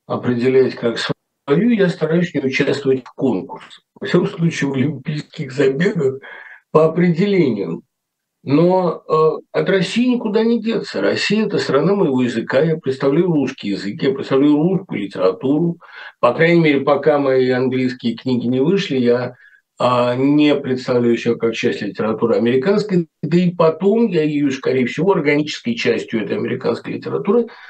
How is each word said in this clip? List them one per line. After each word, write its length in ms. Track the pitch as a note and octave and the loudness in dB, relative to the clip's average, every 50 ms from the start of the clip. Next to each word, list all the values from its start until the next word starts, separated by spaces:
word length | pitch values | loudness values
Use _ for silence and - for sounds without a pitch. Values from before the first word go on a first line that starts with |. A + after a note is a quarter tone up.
| _ | _
определять 640 | - B2 - A#2+ B2 A#2+ A#2+ B2+ C3 B2+ C3 B2+ A2+ - | -8 -8 -4 -2 -2 -2 0 2 4 4 4 4 2 0
как 220 | - A#2+ A#2 A2+ | -2 -4 -4 -2
свою, 720 | - - - - - _ _ _ _ _ - C#3+ F3 A3 B3 | -2 -4 -6 -8 -8 _ _ _ _ _ 0 0 2 4 2
я 200 | A#3 G3+ F3+ F3 | 4 4 2 0
стараюсь 440 | - - E3 D3+ E3 F3 F3 - - | 0 -2 -2 0 2 0 0 0 -2
не 60 | C3+ | -2
участвовать 640 | B2+ B2+ C3+ - C#3 C#3 C#3 C#3 - C3+ C3 B2+ - | -2 -2 -2 0 0 0 -2 0 0 0 0 0 -4
в 80 | - - | -10 -8
конкурсах. 720 | - C3+ B2 G2+ F#2 - - - - - - - - _ _ _ - | -4 -2 -2 -2 -2 -4 -8 -14 -16 -16 -20 -20 -20 _ _ _ -12
Во 80 | - | -4
всяком 200 | - - F3 - | 0 0 0 0
случае, 420 | - - - E3 E3 - - C#3 C#3 | 0 -2 -2 -2 -2 0 -2 -4 -4
в 40 | B2+ | -2
олимпийских 800 | B2+ B2+ D#3 C#3+ C3 - D#3+ D3+ D3+ - - - - C#3+ C3 | -2 -2 -2 -4 -6 -8 -8 -8 -8 -8 -10 -12 -12 -12 -8
забегах 720 | B2+ C#3+ C3+ C3+ C3+ C#3+ F3+ A3 A3 E3 C#3 C3 B2+ C3+ - - - - - - - - _ _ | -2 0 0 2 2 2 0 0 0 0 -2 -2 -2 -4 -12 -18 -20 -20 -20 -20 -20 -20 _ _
по 140 | - D#3 D#3+ | 2 4 4
определению. 1000 | D#3 D#3+ F3 F3 F3+ D#3+ D#3 G#3 G#3 G3 F3+ D#3 B2+ A2 G2 - - - - - _ _ _ _ _ _ _ _ _ _ _ _ | 4 2 2 2 2 2 0 0 2 2 2 2 0 0 -2 -4 -6 -8 -10 -12 _ _ _ _ _ _ _ _ _ _ _ _
Но, 600 | B2+ C#3 D#3 E3+ F3+ F#3 F#3 F3+ D#3+ - - - | 0 2 4 4 4 4 2 0 0 -4 -6 -4
э, 520 | - D#3+ D#3 D#3+ D#3 D3 - - _ - D#3 | -2 2 2 2 2 0 -2 -8 _ -4 -2
от 100 | D#3 F3 | 0 0
России 380 | G3 F#3+ F3 - - A3+ B3+ | 0 0 0 0 0 0 2
никуда 360 | B3+ A#3+ A#3+ A3 G#3+ G3 A3 A3+ | 2 0 0 -2 -2 0 0 2
не 180 | A#3 A#3+ A3+ | 2 0 0
деться. 400 | G3+ A3+ A3 G3 - - - - | -2 -2 -4 -4 -6 -6 -6 -2
Россия — 440 | - - - - - - G3+ A3 G#3+ | -2 -2 -2 -2 -2 -2 0 0 0
это 100 | F3 - | 0 -2
страна 380 | C3+ - - C3 C#3+ D#3+ F3+ G#3 | -2 -2 0 0 2 2 2 2
моего 260 | G3+ F3 D3 B2+ B2+ | 2 2 2 2 0
языка. 400 | B2 A#2 A2 A2+ - - B2+ C3+ | 0 0 -2 -4 -4 0 0 2
Я 160 | E3 E3 D#3 | 2 2 0
представляю 500 | D#3 - C3+ C3 - C#3+ C#3 D3 E3+ F#3+ | -2 -2 -4 -4 0 0 2 2 2 2
русский 420 | F3+ D#3+ C#3+ C3+ B2 - - - G2+ | 2 2 0 0 -2 -4 -6 -6 -6
язык, 320 | G2 F2 F#2 G2+ A2+ - | -6 -4 -6 -8 -6 -2
я 120 | C3+ C3+ B2+ | -2 -2 -2
представляю 420 | - - - C3+ C3+ C#3+ D3 D3 | -2 -2 0 2 4 4 4 4
русскую 460 | D3 D#3+ F#3 F#3 - - - B2+ G#2 | 4 4 2 0 0 -4 -6 -6 -6
литературу. 800 | G2+ - - - F#3 - - - C3+ C3+ D3+ E3+ E3+ E3+ E3+ - - - - - - - - _ | -6 -6 -4 0 0 0 0 0 -2 0 0 2 0 -2 -2 -6 -12 -20 -20 -20 -20 -20 -6 _
По 140 | - A#2+ A#2+ | 0 0 2
крайней 280 | C#3+ E3 E3+ E3+ E3+ | 2 2 4 4 4
мере, 200 | D#3+ D3+ C#3 C3 | 4 4 2 2
пока 380 | - - A2+ - - D3+ D3 C#3+ | 2 2 0 2 2 2 2 2
мои 300 | C#3 C3+ C3 C3 B2+ B2+ | 2 2 2 2 2 2
английские 640 | B2+ B2 C3 C3 B2+ B2+ B2+ B2 B2+ - B2+ A#2 A2+ | 2 0 0 0 0 0 -2 -2 -4 -4 -4 -6 -6
книги 320 | - - C3 B2 A#2 A2+ | -4 -4 -2 -2 0 0
не 140 | A#2+ B2+ C3 | 0 0 0
вышли, 360 | C#3 E3+ G3 F3+ - - C3+ | 2 2 2 0 0 -2 -2
я, 380 | B2+ A#2+ A#2+ A#2+ B2 B2 B2 - - - - _ _ _ _ _ - | 0 2 2 2 0 -2 -6 -10 -14 -20 -20 _ _ _ _ _ -2
а, 360 | B2 B2 B2 A#2+ B2 B2 B2 | 0 0 2 2 2 0 0
не 400 | B2+ C3+ C#3+ D3 D3+ D3+ D3 C#3 | 0 2 2 4 4 4 4 2
представляю 640 | C3 B2+ B2+ B2+ - - C3 B2 A#2+ A#2+ A#2 A#2 | 0 0 -4 -4 -4 -2 0 0 2 2 2 2
себя 180 | A#2 - A#2+ A#2 | 2 0 -2 -2
как 180 | - A#2 A2+ A2 | 0 -2 -2 -2
часть 280 | - B2 A2 G2 - | -2 -2 -2 -2 -2
литературы 540 | G#2+ G2 F#2+ - G#2+ G#2+ A2 - A#2 A2+ G#2+ | -6 -8 -6 -4 -4 -4 -2 -2 0 0 0
американской. 720 | G2 A2+ A#2 C3 C3 C3 G3 G#3+ G3 - - F#3 F3 E3 - _ _ | 2 2 2 2 2 2 2 0 0 0 0 0 0 0 -2 _ _
Да 160 | - C#3+ E3 | -4 0 2
и 140 | F3+ F3+ E3+ | 2 2 2
потом 560 | F3+ - E3 D#3+ D#3+ - G3 G3+ A3 A#3 A#3 | 2 2 2 2 2 2 0 2 2 2 2
я 160 | G3+ F3 D#3 D3+ | 2 0 0 0
ее, 260 | D3+ D3 C#3+ C#3+ C3+ | 0 0 0 0 0
скорее 380 | C3 - - C3+ B2+ C3 A#2+ | -2 -2 -2 -2 0 0 0
всего, 240 | A#2 - D3+ E3+ G3 | -2 -2 0 0 2
органической 640 | F#3+ F3 C#3+ D3 D3 D3 D3+ - - - - A#2 A2+ | 2 2 2 2 0 0 0 -2 -6 -6 -4 -4 -4
частью 480 | - - A#2+ A2 - - - A2+ A2 G2+ | -2 0 0 0 -2 -4 -4 -4 -4 -4
этой 120 | - G#2 | -4 -4
американской 580 | G2+ - - - - - F#2+ - - - F2 - | -4 -4 -4 -6 -4 -2 -4 -4 -4 -6 -8 -10
литературы 540 | - - - - - - G3+ A3+ A#3+ A#3 - - - - | -8 -6 -6 -6 -2 0 0 2 2 0 -2 -8 -16 -20